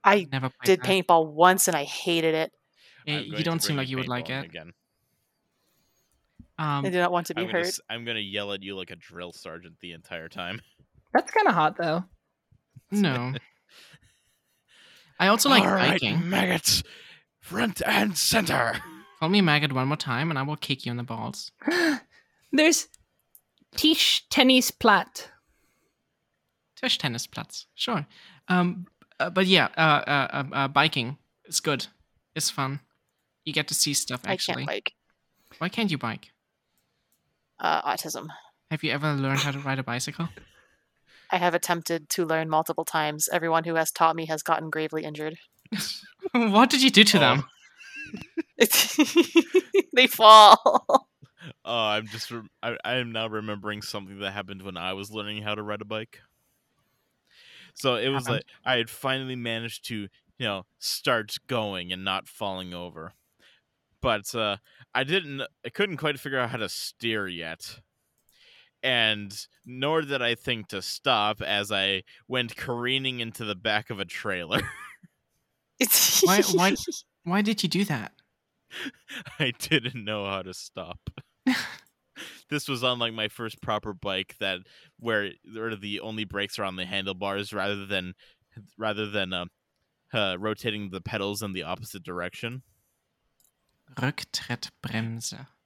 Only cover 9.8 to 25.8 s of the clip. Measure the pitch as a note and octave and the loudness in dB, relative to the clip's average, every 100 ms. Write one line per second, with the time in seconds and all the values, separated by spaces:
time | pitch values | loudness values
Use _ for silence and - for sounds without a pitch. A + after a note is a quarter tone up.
9.8 | F2 E2 - F2 E2 - F2 G#2 _ _ | -16 -16 -12 -12 -12 -10 -10 -10 _ _
10.8 | _ _ _ B3 - A4 G4+ F3 D#3 - | _ _ _ -4 -2 -2 0 2 0 -2
11.8 | E3+ D#3+ F#3 _ _ _ _ _ _ - | -4 -4 -6 _ _ _ _ _ _ -20
12.8 | _ G3+ F#3 B2+ B2 C3 - _ _ - | _ -2 0 0 -4 -8 -12 _ _ -20
13.8 | - - _ _ _ _ _ _ _ _ | -20 -20 _ _ _ _ _ _ _ _
14.8 | - - _ _ F#3 A3+ C#4+ B3+ - G3 | -20 -20 _ _ 4 4 6 6 6 4
15.8 | C3+ - - E3 F3 F#3 F#3 F3 - - | 2 2 0 0 0 0 0 0 2 0
16.8 | - - - - _ _ - F#3+ A#3 - | -2 -16 -20 -20 _ _ -10 -4 -2 -2
17.8 | - - G#3 E3 - A3+ E3+ C#3 A2+ - | 0 2 2 0 2 2 2 0 0 -2
18.8 | - - - - D#3+ G3+ F3+ D3 D3 C3 | -10 -20 -20 -4 2 4 6 4 2 0
19.8 | C3 D3 - A#2+ D#3+ D3 C#3 D3+ - C3+ | -2 -2 -2 -2 -2 -2 -4 -6 -6 -6
20.8 | - A#2+ B2 A2+ A2 - - _ - F4+ | -4 -6 -8 -8 -8 -10 -16 _ -2 0
21.8 | E4 C4+ _ _ _ _ _ C#4 D#4 D#4+ | 0 0 _ _ _ _ _ 4 4 4
22.8 | - _ _ _ _ - _ _ _ - | -2 _ _ _ _ -20 _ _ _ 0
23.8 | D4+ D#4+ - - _ - B3+ B3+ B3 - | 2 4 2 2 _ 4 6 6 4 2
24.8 | A3+ G3 - - - _ _ _ _ _ | 4 4 2 -12 -16 _ _ _ _ _